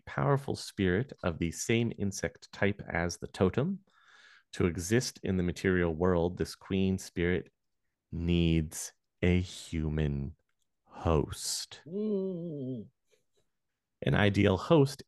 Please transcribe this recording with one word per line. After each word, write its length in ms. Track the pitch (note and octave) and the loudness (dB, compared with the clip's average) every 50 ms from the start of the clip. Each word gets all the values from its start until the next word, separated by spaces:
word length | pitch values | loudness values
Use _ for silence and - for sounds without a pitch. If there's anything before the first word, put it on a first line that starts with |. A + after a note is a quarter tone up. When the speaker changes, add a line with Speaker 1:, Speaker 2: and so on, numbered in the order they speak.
| - | -6
Speaker 1:
powerful 480 | - - C#3 C#3 C#3+ C#3+ C#3 C#3 - - | -8 -4 -2 2 2 2 0 0 -4 -6
spirit 580 | - - - - - F#2+ F2+ F2+ G#2 C3+ - - - | -6 -8 -8 -4 0 2 2 2 0 0 -4 -8 -6
of 160 | - F2+ D#2+ C#2+ | -4 -4 -2 -2
the 120 | E2+ E2 | -4 -4
same 420 | - - - - A2+ A#2 A#2 A2+ - - | -4 -4 -2 0 2 2 2 0 -2 -4
insect 500 | G2+ G2 - - - - - - - - | -4 -4 -4 -4 -6 -6 -6 -10 -18 -20
type 300 | - - G#2 G2 G2+ - - - | -4 0 0 0 0 -2 -6 -4
as 240 | - E2+ F2 F2 - | -2 -2 -2 -2 -4
the 100 | - - - | -8 -12 -12
totem. 500 | - - G2+ F2+ - A#2 D3 F#3+ G3 - - _ _ _ _ _ - - - - - - _ _ - | -2 0 0 2 2 0 -2 -2 -4 -6 -10 _ _ _ _ _ -20 -20 -20 -20 -20 -20 _ _ -2
To 120 | - F#2+ | 0 0
exist 520 | F2+ D#2+ F#2+ E2+ F#2 A2+ A#2+ - - - - | 0 0 -2 -2 2 2 2 2 -2 -6 -6
in 140 | - G2 F#2+ | -4 -2 0
the 60 | F#2 | 0
material 520 | F2 F2 E2+ - - F#2+ F2+ F2+ F2 E2+ D#2 | 0 -2 -2 0 0 2 2 4 2 0 0
world, 420 | D#2 F2+ F#2 F2+ E2+ E2+ F2 F2+ | 2 2 2 4 4 2 0 0
this 180 | - D#2+ - - | -4 -6 -6 -6
queen 440 | - - - G2 F#2+ F#2+ F#2+ F#2+ F#2 | -12 -6 -2 0 0 2 2 0 -2
spirit 520 | - - - F#2 E2+ F2+ F#2 - - - _ _ _ _ _ _ _ _ _ _ _ _ | -6 -8 -4 -2 0 0 0 0 -4 -8 _ _ _ _ _ _ _ _ _ _ _ _
needs 800 | - E2 E2 E2+ F2 E2+ E2+ E2 E2 E2 D#2 D#2 - - - - - _ _ _ _ _ | -6 -4 0 2 4 4 4 4 4 2 0 -2 -6 -10 -12 -12 -14 _ _ _ _ _
a 180 | F2 F2+ F2+ F2+ | 2 4 4 4
human 920 | F#2 - - - - - D#2+ D#2 D#2 D2+ D2+ D#2 D2+ D2 C#2+ C#2 C#2+ D#2 - _ _ _ _ _ _ _ _ _ _ | 2 -2 -8 -14 -12 -6 -4 -4 -2 -2 0 0 0 0 -2 -4 -6 -8 -10 _ _ _ _ _ _ _ _ _ _
host. 960 | _ - - - E2+ D#2+ C#2+ - - - - - - - - - - - - - - | _ -16 -4 0 2 2 2 2 0 -6 -8 -6 -6 -6 -6 -8 -12 -16 -18 -14 -10
Speaker 2:
Mm. 960 | F3+ G#3 G#3+ G#3+ G3+ F#3+ F#3+ F#3+ F3+ E3 E3+ E3+ D3 C#3+ B2+ B2+ B2+ A2 G2+ - _ _ _ _ _ _ _ _ _ _ _ _ _ _ _ _ _ _ _ _ _ _ - | -6 -4 -4 -2 -2 -2 -2 -4 -6 -6 -8 -8 -8 -6 -6 -6 -8 -8 -10 -14 _ _ _ _ _ _ _ _ _ _ _ _ _ _ _ _ _ _ _ _ _ _ 0
Speaker 1:
An 100 | C3+ - | 2 4
ideal 420 | F2+ G#2 G2+ G2 G#2 G2 G2 F#2+ | 4 4 4 4 4 4 4 4
host 460 | F2+ - - E3+ D3 C#3 C#3 - - - | 2 2 4 4 6 6 4 0 -6 -2